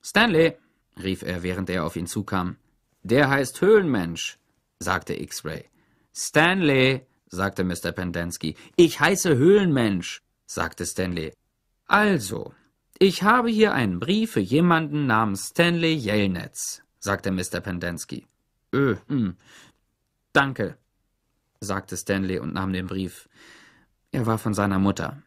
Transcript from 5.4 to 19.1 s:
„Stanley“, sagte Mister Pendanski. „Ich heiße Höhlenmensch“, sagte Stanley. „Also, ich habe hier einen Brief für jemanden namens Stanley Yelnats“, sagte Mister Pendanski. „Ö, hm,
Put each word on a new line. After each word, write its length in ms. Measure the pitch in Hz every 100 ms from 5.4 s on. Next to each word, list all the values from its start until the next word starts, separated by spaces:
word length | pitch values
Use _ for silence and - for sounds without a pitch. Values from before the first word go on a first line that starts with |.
| 78 78 - _ _ _ _
„Stanley“, 920 | - - 151 165 190 160 135 131 131 - _ _
sagte 380 | 90 98 95
Mister 300 | 92 87 85
Pendanski. 600 | 85 90 87 85 87 78 95 - -
„Ich 240 | 170 -
heiße 360 | 151 190 180 131
Höhlenmensch“, 840 | 156 208 190 135 113 95 - - _ _ _
sagte 400 | - 85 - 85
Stanley. 480 | - 92 87 78 - _ _ _ _ _
„Also, 640 | 202 214 175 98 - 50 _ _ _ _ -
ich 240 | 190 175
habe 240 | 196 247 233
hier 240 | 214 214
einen 300 | - 110 87
Brief 320 | 120 208 220
für 80 | -
jemanden 640 | 95 135 175 165 156 147 139
namens 460 | 110 110 95 -
Stanley 440 | - 170 170 165 160
Yelnats“, 880 | 113 104 101 87 - - - - _ _
sagte 320 | 98 98 98
Mister 300 | 92 90 87
Pendanski. 680 | 92 90 87 85 - - _ _ _ _ _ 131
„Ö, 220 | 139 101
hm, 300 | _